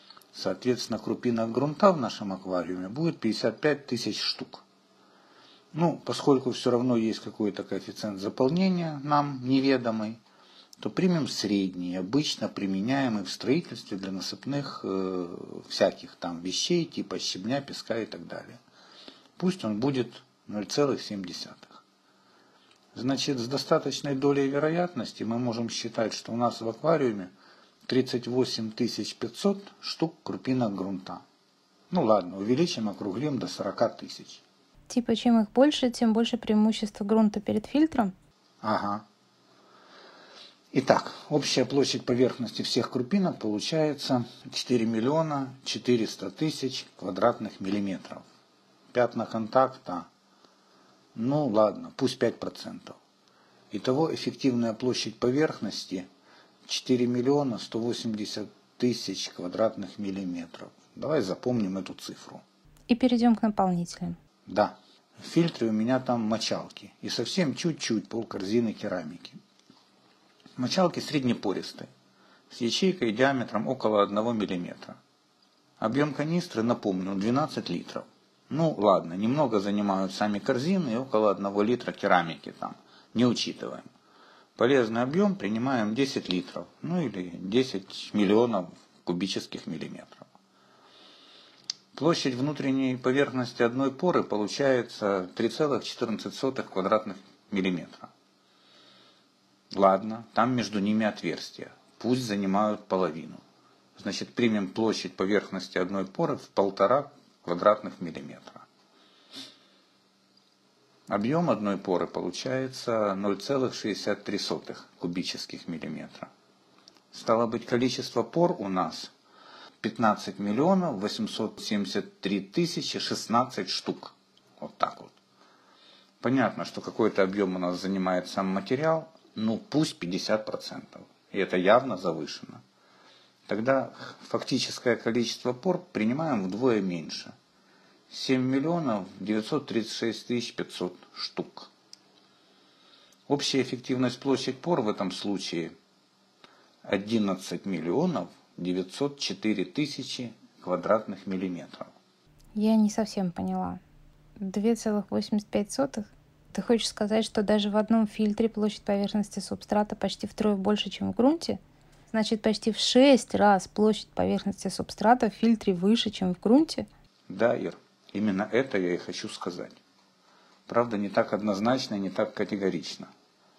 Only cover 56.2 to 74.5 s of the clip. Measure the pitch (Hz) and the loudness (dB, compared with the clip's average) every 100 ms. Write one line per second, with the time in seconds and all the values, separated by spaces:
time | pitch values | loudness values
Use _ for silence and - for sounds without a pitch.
56.2 | _ - - _ - - - 123 123 123 | _ -20 -20 _ -8 -8 0 2 4 2
57.2 | 123 143 135 104 - 113 117 107 117 104 | 2 2 2 -4 -4 -4 -2 -2 -4 -4
58.2 | 101 117 98 - _ - 123 113 - 95 | -6 -8 -10 -14 _ -2 0 0 -4 -6
59.2 | - - 90 90 95 95 92 - 101 95 | -8 -8 -8 2 0 0 -12 -8 -6 -4
60.2 | 92 85 85 - - _ _ - 131 156 | -6 -6 -10 -14 -18 _ _ -8 -2 0
61.2 | 95 87 123 120 95 95 90 - - - | 0 -2 -2 0 0 -4 -8 -12 -14 -14
62.2 | - - _ _ _ _ - 240 254 240 | -16 -20 _ _ _ _ -2 2 2 4
63.2 | 240 214 220 208 190 175 170 - 175 170 | 4 4 2 2 2 0 -4 -8 -8 -10
64.2 | _ _ - 95 104 - _ _ _ - | _ _ -6 0 0 0 _ _ _ -20
65.2 | - 165 165 - 113 107 113 131 127 120 | -2 2 2 2 0 2 2 0 0 -2
66.2 | 107 113 - 92 - - 98 _ 104 - | 0 0 0 -4 -6 -16 -20 _ -8 -4
67.2 | 117 - 156 113 170 143 - 107 - 117 | -2 0 0 0 -2 -2 0 -2 -2 -6
68.2 | 110 104 95 117 113 - 104 90 78 87 | -6 -6 0 2 2 -2 -4 -4 -6 -12
69.2 | - - _ _ _ - _ _ _ _ | -18 -20 _ _ _ -20 _ _ _ _
70.2 | _ _ - - 123 190 175 123 - 147 | _ _ -18 -6 -2 2 2 2 -2 0
71.2 | 127 110 101 90 - - - _ _ _ | 0 0 -2 -4 -6 -14 -18 _ _ _
72.2 | _ _ _ - 117 - 190 180 117 104 | _ _ _ -4 -2 2 2 2 0 4
73.2 | 135 135 110 110 113 127 110 107 98 104 | 4 4 -2 -2 -2 0 2 4 4 2
74.2 | 117 113 92 | 0 0 -2